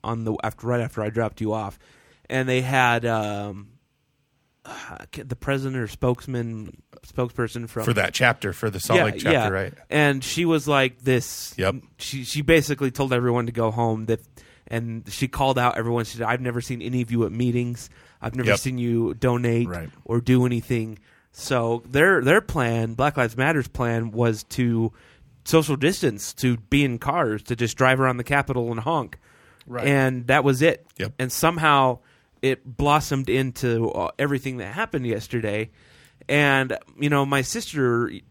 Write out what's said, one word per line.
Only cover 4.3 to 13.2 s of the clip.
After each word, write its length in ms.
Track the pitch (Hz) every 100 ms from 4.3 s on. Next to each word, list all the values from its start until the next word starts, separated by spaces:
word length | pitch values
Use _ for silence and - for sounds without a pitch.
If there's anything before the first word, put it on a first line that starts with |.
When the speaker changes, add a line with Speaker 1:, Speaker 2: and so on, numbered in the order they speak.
| _ _ _ -
Speaker 1:
uh, 400 | - - - -
the 240 | - 131 120
president 420 | - 139 135 131
or 100 | 110
spokesman, 960 | - 127 123 - 123 117 113 107 - _ - -
spokesperson 640 | - 123 - 117 120 113
from 140 | 117 110
Speaker 2:
For 80 |
that 220 | 107 90 -
chapter, 380 | 123 120 98
for 180 | 85 113
the 80 | 95
Salt 180 | - 180
Speaker 1:
Yeah, 60 | 139
Speaker 2:
Lake 80 | -
chapter, 120 | -
Speaker 1:
yeah. 180 | 147 107
Speaker 2:
right? 240 | 95 98 - -
Speaker 1:
And 360 | 151 147 135
she 220 | 127 160 170
was 220 | 160 139
like 300 | 139 131 123
this. 500 | 131 127 - - - -
Speaker 2:
Yep. 200 | 92 131 - _
Speaker 1:
She, 260 | - 135
she 180 | 123 147
basically 480 | 139 165 135 143 139
told 240 | 123 135
everyone 320 | 123